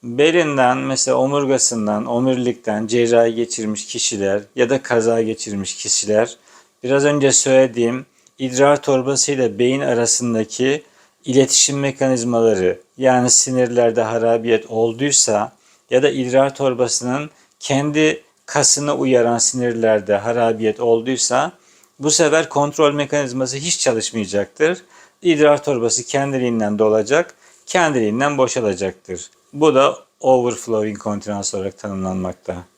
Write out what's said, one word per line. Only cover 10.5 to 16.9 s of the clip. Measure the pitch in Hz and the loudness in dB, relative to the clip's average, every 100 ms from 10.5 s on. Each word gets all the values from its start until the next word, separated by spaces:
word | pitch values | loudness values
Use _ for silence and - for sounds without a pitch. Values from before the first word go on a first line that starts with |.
| - 127 147 - _ _ _ - | -2 -2 -2 -6 _ _ _ 0
iletişim | 131 135 - - 139 | 2 4 2 0 0
mekanizmaları, | 139 135 135 127 117 117 113 101 90 - _ - | -4 -2 0 0 0 2 4 4 0 -2 _ -2
yani | 131 127 123 | 2 2 2
sinirlerde | - - 127 123 120 117 113 | 2 0 0 0 2 2 2
harabiyet | 110 113 113 117 117 110 - | -2 0 0 0 2 0 0
olduysa | 113 113 113 143 139 - 107 107 _ _ _ _ | -2 -2 0 -2 0 2 0 -2 _ _ _ _
ya | 127 | 2
da | 135 | 2
idrar | 135 123 131 135 135 | 0 0 2 2 0
torbasının | 139 123 123 | -4 0 -2